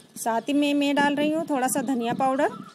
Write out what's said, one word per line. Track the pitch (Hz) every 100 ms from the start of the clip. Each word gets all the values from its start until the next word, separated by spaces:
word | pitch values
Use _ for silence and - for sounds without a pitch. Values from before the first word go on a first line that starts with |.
| - -
साथ | 233 226
ही | 226
में | 285 285
मैं | 285 285 285
डाल | 285 285
रही | 302
हूँ | 311 320
थोड़ा | 277 254
सा | 330
धनिया | 240 247 233 240
पाउडर। | 269 269 349 440 -